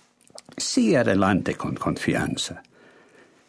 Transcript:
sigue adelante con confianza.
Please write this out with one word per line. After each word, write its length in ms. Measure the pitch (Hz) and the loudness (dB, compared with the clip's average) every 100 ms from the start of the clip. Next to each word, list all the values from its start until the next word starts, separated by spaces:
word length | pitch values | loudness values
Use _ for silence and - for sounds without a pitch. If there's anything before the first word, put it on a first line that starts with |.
| _ _ _ - - - | _ _ _ -20 -18 -10
sigue 400 | - - 226 147 | -4 2 4 4
adelante 600 | 110 98 95 98 - - | 4 4 4 2 0 -4
con 180 | - | -6
confianza. 880 | - - - - - - - - - - _ - - _ - - _ | -4 -4 -2 -2 0 -2 -4 -8 -10 -18 _ -20 -20 _ -20 -20 _